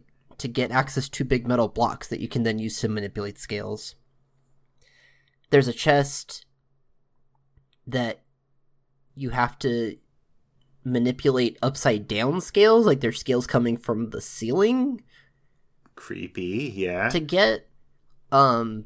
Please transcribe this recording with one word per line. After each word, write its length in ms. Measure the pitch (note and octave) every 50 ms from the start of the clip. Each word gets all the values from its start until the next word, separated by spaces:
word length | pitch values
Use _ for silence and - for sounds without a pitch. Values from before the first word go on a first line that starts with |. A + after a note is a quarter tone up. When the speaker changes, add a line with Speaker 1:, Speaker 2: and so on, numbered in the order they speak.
| _ _ _ _ _ _ - -
Speaker 1:
to 100 | - B2+
get 240 | A#2 - B2 -
access 380 | A#2+ C3 C3+ - - C3+ C3+ -
to 140 | - - C#3
big 220 | B2 C3+ B2 A#2 A#2+
metal 200 | B2 A#2+ A2+ G#2
blocks 400 | - A2 A#2+ A2 - - - -
that 120 | - -
you 80 | - A#2
can 160 | - A#2+ A2+
then 160 | A2+ A2 A2
use 200 | A2 G#2+ - -
to 60 | - G#2+
manipulate 500 | G#2+ G#2+ G2+ G2+ - G#2 G2+ G2+ G#2 -
scales. 560 | - - G#2+ G#2 G#2 G2+ G#2+ G#2+ - - - _ _ _ _ _ _ _ _ _ _ _ _ _ _ _ _ _ _ _ _ _ _ _ _ _ _ _ _ _ _ _
There's 180 | - C#3+ C3 A#2+
a 60 | A#2
chest 720 | - - D3+ C#3+ C#3+ C#3 C#3 - - - - - - - _ _ _ _ _ _ _ _ _ _ _ _ _ _ _ _ _ _ _ _ _ _ _ _ _ _ _ _
that 360 | A#2+ A#2+ B2+ B2 A2+ A2 - _ _ _ _ _ _ _ _ _ _ _ _ _ _ _ _ _ _ _
you 160 | C#3+ C#3 B2
have 280 | A2+ B2 B2 A#2+ - -
to 380 | - C3+ A#2+ A#2 A#2 G#2+ - - _ _ _ _ _ _ _ _ _ _ _ _ _ _ _ _ -
manipulate 720 | B2+ B2 B2 A#2+ B2 B2 C#3 - D3 C3 B2+ B2 A#2 - -
upside 460 | - C3+ C#3 - - C3+ A2+ D3 - -
down 340 | G#2+ G#2 A#2 C3 D#3+ F#3
scales, 440 | F3 - - G3+ G3+ A3 A3+ A#3 A3+
like, 140 | G#3 C#3+ C3+
they're 100 | C#3 A2+
scales 340 | - - - - B2 B2 B2 -
coming 300 | - C3 A#2+ A#2+ A#2 A#2
from 320 | - - A2+ G#2+ A#2 A2
the 100 | - -
ceiling. 800 | - - - - A2 A2 C3 F#3 G3+ A3+ B3 C4 B3+ C#4+ B3+ - - _ _ _ _ _ _ _ _ _ _ _ _ _ _ _ _ _ _
Speaker 2:
Creepy, 800 | - - - G2+ G2 F#2 F2+ - F#2+ F2+ F2 F#2+ A#2 D3 C#3 G#2+
yeah. 320 | G2 F#2+ F2+ F2 F2+ G2+ A#2+
Speaker 1:
To 100 | - F3
get, 500 | D#3 C#3+ E3 F#3 G#3 A3+ A3 - - _ _ - _ _ _ _ _ _ - - - _
um, 540 | C#3 C#3 C#3 C3 A#2+ A#2 A#2 A2+ A2 A2 G#2+